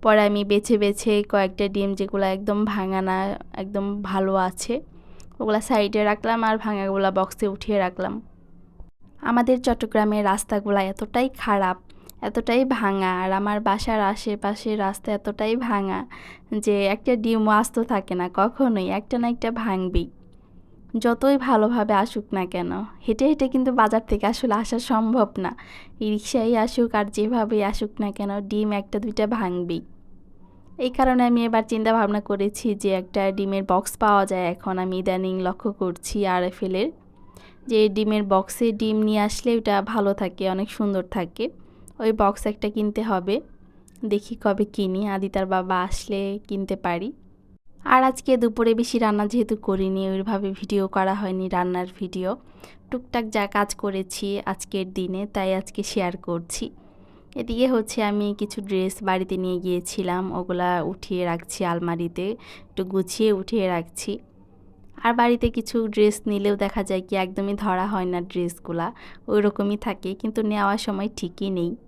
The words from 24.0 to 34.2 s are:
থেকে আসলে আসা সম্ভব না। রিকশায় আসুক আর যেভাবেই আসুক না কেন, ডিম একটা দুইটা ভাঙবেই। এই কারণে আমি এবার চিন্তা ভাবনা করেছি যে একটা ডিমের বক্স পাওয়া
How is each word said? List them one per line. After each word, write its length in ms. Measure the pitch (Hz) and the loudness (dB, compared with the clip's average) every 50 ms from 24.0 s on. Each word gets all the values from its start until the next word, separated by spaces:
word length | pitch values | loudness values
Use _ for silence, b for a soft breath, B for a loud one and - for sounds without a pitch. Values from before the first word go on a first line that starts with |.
| 226 - | 2 0
থেকে 160 | 220 208 - | -2 0 2
আসলে 280 | 202 233 - - 247 208 | 0 0 0 0 0 2
আসা 240 | 208 233 - - 226 240 - | 0 0 0 -2 -4 0 2
সম্ভব 380 | 262 220 226 220 233 254 214 208 - - 185 | 2 2 4 4 4 4 2 2 0 -4 -4
না। 60 | 180 - B B B B B B B B - | -4 -6 B B B B B B B B -4
রিকশায় 520 | 220 214 214 208 208 - - 254 220 226 240 226 214 | -2 0 0 -2 -2 0 0 2 4 4 4 4 2
আসুক 260 | 220 - - 240 226 - | 2 2 2 2 2 2
আর 120 | 214 208 202 208 | 0 0 0 0
যেভাবেই 480 | - 208 220 247 233 220 214 226 214 202 | 0 0 2 2 0 2 2 2 2 2
আসুক 280 | 196 208 - 220 208 - - | 2 0 -2 -4 -4 -4 -4
না 80 | 214 202 196 | -4 -4 -4
কেন, 140 | - 202 202 196 202 202 196 | -4 -6 -4 -4 -4 -4 -2
ডিম 180 | 208 208 214 214 | -2 0 0 0
একটা 240 | 208 202 202 202 - 202 208 | 0 -2 -4 -4 -6 -4 -4
দুইটা 200 | 226 - - 214 | -2 0 0 0
ভাঙবেই। 560 | 208 233 226 208 180 180 180 175 170 165 165 - - - - - - - - - - - - - - - - - - - - 247 | 0 0 -2 -2 -2 -2 -2 -4 -4 -4 -6 -8 -12 -20 -20 -20 -20 -20 -20 -20 -20 -20 -20 -20 -20 -20 -20 -20 -20 -8 -4 -4
এই 80 | 254 254 | -2 2
কারণে 260 | - 262 262 254 247 247 240 | 2 2 4 4 4 4 4
আমি 100 | 240 240 233 233 | 4 4 2 2
এবার 160 | 226 220 220 220 | 2 2 2 2
চিন্তা 180 | 226 220 220 220 | -2 0 2 2
ভাবনা 280 | 226 226 214 202 208 208 208 - | 4 4 2 2 0 -2 0 -2
করেছি 360 | 202 196 196 208 202 - - 233 208 202 | -2 0 0 -2 -2 -2 -2 -2 -2 0
যে 80 | - 196 190 185 | 0 0 0 0
একটা 220 | 185 185 - 202 196 196 196 | -2 -2 -2 0 0 0 0
ডিমের 280 | 196 196 196 196 196 190 196 | 0 -2 0 0 -2 0 2
বক্স 220 | 185 185 196 - - - | 2 2 2 -2 -4 0
পাওয়া 220 | 226 214 208 202 | 4 4 6 6